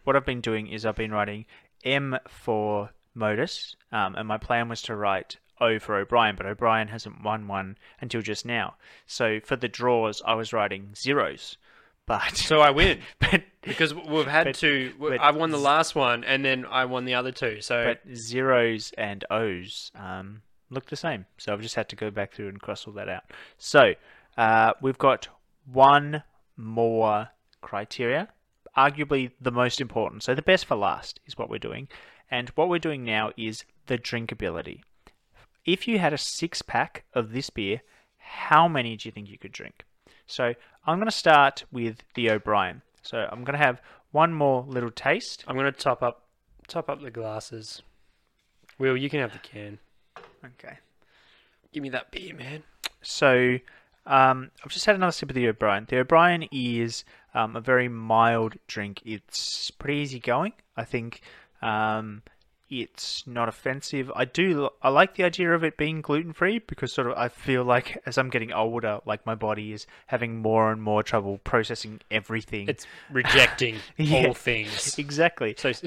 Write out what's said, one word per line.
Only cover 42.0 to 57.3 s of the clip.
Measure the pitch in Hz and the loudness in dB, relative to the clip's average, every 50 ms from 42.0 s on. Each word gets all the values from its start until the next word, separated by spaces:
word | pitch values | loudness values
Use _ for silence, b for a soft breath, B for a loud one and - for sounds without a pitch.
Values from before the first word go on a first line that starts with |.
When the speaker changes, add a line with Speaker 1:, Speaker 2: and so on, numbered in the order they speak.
| _ _ _ | _ _ _
Speaker 1:
the | - 117 113 | -2 2 2
O'Brien. | 107 104 - 107 104 101 92 90 87 127 _ _ _ _ _ | 2 2 0 0 2 2 2 0 -4 -10 _ _ _ _ _
So | - - 120 107 - | -8 -6 -6 -6 -6
I'm | - 120 123 | -8 -8 -6
gonna | 139 143 143 | -6 2 4
have | 147 131 123 - B B B B B _ | 4 2 2 0 B B B B B _
one | - 147 160 170 165 | 2 2 4 4 2
more | 151 147 139 131 127 127 | 2 2 2 2 0 -2
little | 139 131 123 120 117 | -4 -6 -4 -4 -4
taste. | 110 - - 135 160 226 - - - - - | -8 -2 0 0 0 0 -2 -10 -16 -14 -12
Speaker 2:
I'm | - 127 | -8 -4
gonna | 131 135 139 | -2 -2 -2
top | 131 - - 143 123 - | -2 -2 -2 -2 0 0
up, | 127 120 - - _ _ _ _ _ _ _ - _ | -2 -4 -4 -6 _ _ _ _ _ _ _ -20 _
top | - - 170 165 - | -10 -10 -8 -8 -8
up | 143 131 | -10 -10
the | 143 123 | -12 -14
glasses. | 110 117 110 110 107 110 - - 120 110 107 - - - _ _ _ _ _ _ _ _ _ _ _ _ _ _ _ _ _ - _ - | -12 -10 -10 -8 -8 -10 -12 -12 -16 -16 -16 -16 -18 -20 _ _ _ _ _ _ _ _ _ _ _ _ _ _ _ _ _ -20 _ -2
Will, | 135 135 127 | 0 0 0
you | 131 139 143 | 0 -2 -4
can | 151 147 | -2 -2
have | 131 110 - | -4 -4 -6
the | - | -14
can. | - - - 107 104 104 107 - _ _ _ _ _ _ _ - - - _ _ - | -20 -18 -16 -16 -16 -16 -18 -20 _ _ _ _ _ _ _ -20 -20 -20 _ _ -20
Speaker 1:
Okay. | 123 127 _ - - 139 - _ _ _ _ b b b b b b b b b b b b b _ - | -20 _ _ -20 -20 -20 -20 _ _ _ _ b b b b b b b b b b b b b _ -10
Speaker 2:
Give | 151 139 | -8 -8
me | 135 | -6
that | 127 123 - _ | -6 -8 -8 _
beer, | - - 185 185 - | -14 -14 -14 -12 -14
man. | 147 120 131 147 156 - _ _ _ - - - _ | -14 -12 -12 -12 -14 -16 _ _ _ -12 -12 -12 _
Speaker 1:
So, | - - - - 151 135 127 123 123 123 123 127 b b b b b b b b _ | -12 -10 -2 2 4 6 6 6 6 4 2 0 b b b b b b b b _
um, | 165 139 131 131 131 131 131 127 - _ _ - | 4 6 6 8 6 6 2 -4 -12 _ _ -16
I've | - | -12
just | - - - | -8 0 2
had | 220 208 | 2 4
another | 190 185 175 | 4 2 0
sip | 160 - 156 139 | 0 -2 -8 -4
of | 131 | 0
the | 131 120 | 2 2
O'Brien. | 113 107 - 110 104 98 101 113 - | 2 2 2 2 2 2 0 0 0
The | 127 127 | 0 0
O'Brien | 127 - 165 160 170 175 175 170 156 - | 4 6 6 8 8 6 4 0 -4 -6
is, | 143 131 123 120 120 117 117 117 113 - - b b b b b | -6 -4 -2 -2 0 0 -2 -2 -4 -10 -14 b b b b b